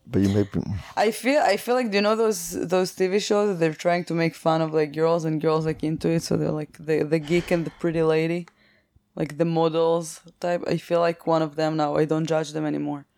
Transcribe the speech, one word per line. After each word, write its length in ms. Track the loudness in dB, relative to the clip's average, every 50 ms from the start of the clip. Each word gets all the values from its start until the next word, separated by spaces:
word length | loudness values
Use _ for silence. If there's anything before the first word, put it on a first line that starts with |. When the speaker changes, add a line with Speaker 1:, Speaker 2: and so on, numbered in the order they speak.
| _ -2
Speaker 1:
But 140 | 0 2
you 60 | 2 4
make 260 | 4 2 0 0 -2
me 80 | -4 -4 -4 -6 -8 -10 -6 -2
Speaker 2:
I 140 | 0 0 0
feel, 300 | -2 -2 0 0 2 2
I 140 | 2 2 0
feel 180 | 0 0 -2 0
like, 160 | 0 0 0
do 60 | 0
you 60 | 2
know 120 | 2 2 2
those, 360 | 2 2 0 0 -2 -6 -8 -6 -6 -2 0
those 260 | 2 0 0 0 -2
T 140 | -2 0 0
V 100 | 0 0
shows 300 | 0 2 2 2 2 0
that 40 | 0 0
they're 140 | 0 0 0
trying 300 | 0 0 0 0 0 0
to 100 | -2 0
make 200 | 0 0 0 -2
fun 260 | -2 0 0 2 2
of, 100 | 0 0
like, 200 | 0 0 0 0 0
girls 300 | 0 2 2 2 0 0
and 160 | -2 -2 0
girls, 260 | 0 2 2 2 0
like, 160 | -2 -4 -4
into 260 | -4 -4 -2 -2 0 0
it? 140 | 0 0
So 140 | 0 0 0
they're, 160 | 0 0 -2 -4 -4
like, 120 | -6 -10 -14 -10
the, 240 | -4 -2 0 0
the 160 | 0 0 0 0
geek 320 | 0 0 0 0 2 2
and 140 | 0 0 0
the 60 | -4 -6 -4
pretty 200 | -4 -2 0 2
lady, 440 | 2 2 2 2 2 0 -2 -4 -6 -10 _ _ _ _ _ _ _ _ _ _ _ _ _
like, 200 | -6 -6 -4 -2
the 80 | -2 0
models 760 | 2 2 2 2 2 2 2 2 2 2 0 -2 -6 -12 -16 -20 -20 -10 -6
type. 220 | -2 -2 -2 -2 0
I 100 | -2 -2 -2
feel 220 | -2 0 0 2
like 260 | 2 2 0 -2 -2
one 160 | 0 2 2
of 140 | 0 0 -2
them 200 | -2 -2 0 0
now. 200 | 0 0 0 0
I 80 | 0 0
don't 200 | 2 0 0 0
judge 260 | 0 -2 -2 -2 -4
them 120 | -6 -6 -4
anymore. 400 | -4 -4 -4 -4 -6 -6 -8 -10 _ _